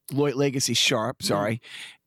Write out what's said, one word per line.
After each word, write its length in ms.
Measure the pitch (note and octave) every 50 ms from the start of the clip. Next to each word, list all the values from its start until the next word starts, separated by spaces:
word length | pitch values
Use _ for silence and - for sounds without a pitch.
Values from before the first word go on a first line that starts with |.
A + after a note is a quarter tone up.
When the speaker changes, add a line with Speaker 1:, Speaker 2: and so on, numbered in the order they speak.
| _ - -
Speaker 1:
Lloyd 220 | C3+ D3 C#3+ B2+
Legacy 400 | C3 C#3+ C#3+ B2+ C3+ C3+ - A#2+
Sharp, 440 | - - - C#3+ A#2 A2 A#2 C3 -
Speaker 2:
Mm. 60 | -
Speaker 1:
sorry, 340 | - G#2+ G2+ G2+ G#2 A2+ A#2 - - - - - - - _ _